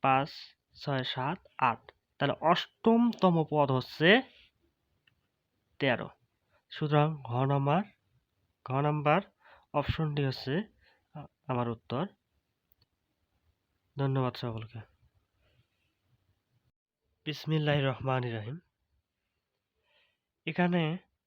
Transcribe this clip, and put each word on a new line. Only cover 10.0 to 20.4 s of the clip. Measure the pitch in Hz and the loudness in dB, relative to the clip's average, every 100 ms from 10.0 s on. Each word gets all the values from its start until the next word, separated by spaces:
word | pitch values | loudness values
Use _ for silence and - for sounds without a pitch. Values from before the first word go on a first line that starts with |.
| 156 147 | -2 -2
হচ্ছে, | 135 127 - 151 220 _ _ _ _ | -2 -4 -4 -4 -6 _ _ _ _
আ-, | 151 139 _ - | -20 -20 _ -6
আমার | 123 120 | -2 -2
উত্তর। | 117 - 120 190 _ _ _ _ _ _ _ _ _ _ _ _ _ _ _ _ _ _ - | -4 -6 -6 -6 _ _ _ _ _ _ _ _ _ _ _ _ _ _ _ _ _ _ -4
ধন্যবাদ | 139 135 127 - | -2 0 -2 -4
সকলকে। | 123 110 110 113 - _ _ _ _ _ _ _ _ _ _ _ _ _ _ _ _ _ _ _ _ _ _ _ - | -8 -8 -12 -16 -18 _ _ _ _ _ _ _ _ _ _ _ _ _ _ _ _ _ _ _ _ _ _ _ -12
বিসমিল্লাহির | 147 - 156 151 147 135 | -8 -2 0 2 2 0
রহমানির | 127 131 131 123 | -2 -2 -2 -2
রহিম। | 113 104 156 _ _ _ _ _ _ _ _ _ _ _ _ _ _ _ _ _ _ | -6 -8 -12 _ _ _ _ _ _ _ _ _ _ _ _ _ _ _ _ _ _